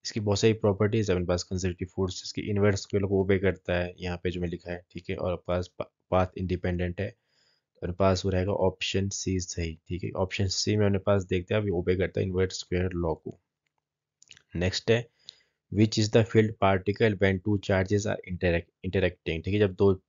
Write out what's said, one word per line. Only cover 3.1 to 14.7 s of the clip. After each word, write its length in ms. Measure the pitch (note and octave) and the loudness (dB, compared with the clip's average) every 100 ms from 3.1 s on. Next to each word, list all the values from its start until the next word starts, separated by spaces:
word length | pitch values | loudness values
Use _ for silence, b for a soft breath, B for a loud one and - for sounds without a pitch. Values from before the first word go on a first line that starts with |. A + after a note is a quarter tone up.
| G2 | 0
ओबे 160 | G2 G2 | 2 2
करता 340 | F#2+ F2 - F2 | 2 -2 -2 -2
है 180 | F2+ - | -2 -6
यहाँ 200 | F2+ F2 | -6 -4
पे 80 | F#2 | -4
जो 100 | F2 | -4
मैं 60 | F2 | -4
लिखा 220 | F2 F2 | -6 -8
है, 100 | F2 _ | -12 _
ठीक 180 | - - | -14 -8
है, 60 | F#2+ | -6
और 260 | F2+ E2+ - | -4 -4 -2
पास 200 | F2 F#2 | -2 -4
पा-, 180 | _ - _ _ | _ -14 _ _
पाथ 260 | F#2 F2+ - | 0 0 -2
इंडिपेंडेंट 640 | F#2 F2+ F#2 F2 F2+ F2 | -4 -2 -2 -2 -4 -4
है, 80 | G2+ | -8
तो 720 | - _ _ _ _ _ _ | -10 _ _ _ _ _ _
अपने 120 | - F2+ | -10 2
पास 280 | F#2+ F#2 G2 | 2 4 0
वो 60 | |
रहेगा 200 | F#2 F#2 G2 F#2 | 0 0 2 0
ऑप्शन 440 | - - G2 G2 | 0 -4 -2 -2
सी 280 | - - F#2 | -4 -2 -2
सही, 340 | E2+ - E2 D#2 _ | -4 -6 -6 -8 _
ठीक 160 | F#2 | -8
है। 60 | G#2 E2+ | -6 -4
ऑप्शन 300 | F#2+ - G2 | -4 -2 -2
सी 260 | - - G#2+ | -2 0 2
में 80 | G2+ | 2
अपने 140 | G2 | 2
पास 240 | G#2 G2+ F2+ | 2 0 2
देखते 280 | F#2 E2+ | -4 0
हैं 80 | G#2+ | -2
अभी 100 | G#2 | 0
ओबे 240 | F2 F2+ F#2 | -2 0 0
करता 240 | F2+ G#2 | 0 -2
है 60 | G2 | -2
इनवर्स 340 | F2+ F#2 - | 0 -2 -2
स्क्वायर 340 | - F2+ F#2 F2 | -4 -2 -2 -2
लॉ 180 | E2+ D#2 | -4 -4
को। 220 | - - _ _ _ _ _ _ _ _ _ - _ - | -8 -16 _ _ _ _ _ _ _ _ _ -20 _ -2
नेक्स्ट 360 | F#2 | -2